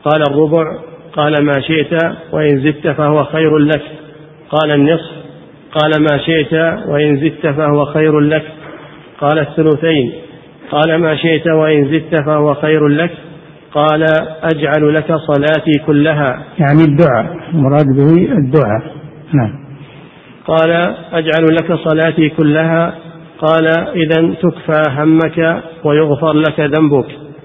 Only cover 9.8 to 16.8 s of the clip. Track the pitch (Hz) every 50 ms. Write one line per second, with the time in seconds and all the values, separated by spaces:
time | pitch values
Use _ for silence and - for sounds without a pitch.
9.8 | 160 165 160 147 123 120 - - - - - - - - - - - - - 147
10.8 | 156 160 160 160 170 160 156 139 - 165 160 151 156 170 160 160 156 156 156 147
11.8 | 143 135 156 160 156 - 170 160 139 151 151 151 147 151 143 147 - 151 156 156
12.8 | 151 147 147 151 170 175 - - - - - - - - - - - - - 151
13.8 | 147 156 151 156 160 160 156 156 165 160 - - - 165 160 143 147 143 147 156
14.8 | 151 147 151 156 151 - 165 151 151 - 147 143 143 151 156 151 147 165 151 139
15.8 | - - 151 143 147 156 151 147 147 131 123 135 - - - - 160 143 143 156